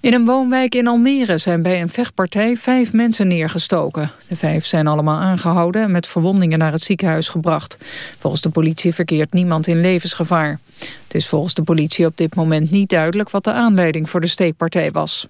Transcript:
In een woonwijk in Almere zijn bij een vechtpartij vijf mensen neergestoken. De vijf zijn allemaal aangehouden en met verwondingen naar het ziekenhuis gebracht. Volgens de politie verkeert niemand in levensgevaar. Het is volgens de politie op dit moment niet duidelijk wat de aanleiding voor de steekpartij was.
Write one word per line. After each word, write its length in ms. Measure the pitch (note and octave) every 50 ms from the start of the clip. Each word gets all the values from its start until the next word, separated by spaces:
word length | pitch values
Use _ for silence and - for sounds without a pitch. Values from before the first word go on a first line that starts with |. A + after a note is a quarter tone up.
In 120 | - B3+
een 120 | A3+ B3 A#3
woonwijk 500 | A#3 B3+ C4 C4 B3+ B3+ C4 C4 B3 B3
in 120 | B3 A#3+
Almere 520 | A#3+ A#3+ A#3+ A#3 C4 C#4 C#4 B3+ G#3 F3+ D#3+
zijn 240 | - F#3+ F3 E3+
bij 180 | E3 F3+ F#3 F3+
een 80 | E3+ E3
vechtpartij 680 | - - A#3+ - - - F#3+ F3 - G3+ G#3+ A3+ B3
vijf 360 | A3+ - - B3+ B3+ B3 A3+
mensen 360 | - A3 A#3 A#3+ A3 - G3+ F#3
neergestoken. 840 | F3 E3+ D#3 D#3+ - E3+ - - G3 E3+ D3 D3 - D#3+ D3+ D#3 - - - -
De 80 | F3+
vijf 300 | D#3+ - D#3 D#3 D#3+ -
zijn 200 | - - E3 D#3
allemaal 320 | D3+ D3+ D3+ D3+ D#3 D3+ D#3
aangehouden 640 | F#3+ F#3+ F#3 F3 - E3+ E3 F3+ E3+ F3 F3+ A3
en 80 | A3 G#3
met 160 | F3+ F3 E3+
verwondingen 520 | - - F3+ E3 F#3 G3 G3 F3+ E3 D#3+ D#3+
naar 140 | D#3+ D#3
het 100 | D3+ D#3+
ziekenhuis 460 | - - G3 D#3+ G3 F3 D#3+ D#3+ E3 -
gebracht. 500 | - F3 D#3 F3 D#3+ D3+ - - - - - - - - - - - -
Volgens 240 | - - D#3 D#3
de 80 | - E3
politie 440 | D#3 E3 D#3+ D#3+ D#3+ - - F3 E3
verkeert 380 | - F3 D#3+ E3+ D#3 D3+ -
niemand 340 | - F3+ F3+ F3+ E3 D#3+ D#3
in 140 | - E3+ E3
levensgevaar. 760 | E3+ F#3 F#3 F3 - F3 - - E3+ D#3 F3+ E3 D#3 D3+ D3 D#3 - _ - -
Het 360 | - - - - - - -
is 120 | - -
volgens 280 | - - D3+ C#3+ F3+ -
de 80 | -
politie 440 | D#3 - E3+ D#3+ D3 D#3 - - E3+
op 100 | D#3+ D#3+
dit 180 | - E3+ D#3+ -
moment 360 | F3+ E3 D#3+ D#3+ D#3 D#3 D#3
niet 180 | E3 G3+ G3 F#3+
duidelijk 420 | F#3+ E3 D#3 E3 F3 G#3 G#3 -
wat 140 | - G3+ -
de 80 | A3
aanleiding 580 | G#3+ A#3+ A#3 A#3 G#3 F#3 F3+ E3 D#3 D#3+ D#3 -
voor 100 | - F3+
de 60 | E3
steekpartij 640 | F3+ - - F#3 E3+ D3+ _ E3 E3 - F3+ D#3 D3+
was. 360 | D3+ D#3+ D#3 D#3+ - - - -